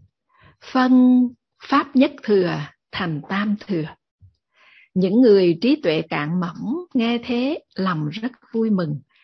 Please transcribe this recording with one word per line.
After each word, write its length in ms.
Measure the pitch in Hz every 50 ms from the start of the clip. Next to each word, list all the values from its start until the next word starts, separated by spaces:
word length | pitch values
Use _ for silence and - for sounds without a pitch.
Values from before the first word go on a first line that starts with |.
| _ _ _ _ _ _ _ _ _ - _ _ - -
phân 560 | - 254 254 254 254 254 254 254 254 247 247 240 240 _ _ _ _ _ -
pháp 320 | - 277 285 277 277 -
nhất 160 | 254 277 285 - - -
thừa 360 | 220 208 196 180 165 160 151 147 - _ _ _ _ -
thành 280 | - 185 170 156 143 - -
tam 260 | 190 202 208 214 208 208 -
thừa. 180 | - 190 160 151 151 - _ _ _ _ _ _ _ _ _ _ _ _ _ _ _ _ _ _ _ -
Những 280 | 185 185 180 202 247
người 360 | 262 226 202 196 185 175 165 165
trí 140 | - 247 302
tuệ 260 | - - 170 156 160
cạn 380 | 160 - 165 160 147 156 170 180
mỏng 360 | 170 175 160 - 175 202 285 349 359 _ -
nghe 240 | 247 226 233 240 240 240
thế 340 | 254 240 240 254 277 339 - _ _ -
lòng 340 | - 190 190 175 156 151 147
rất 220 | 160 220 220 254 - _ _ _ -
vui 160 | 226 226 220
mừng, 320 | 208 185 170 147 147 143 _ _ _ _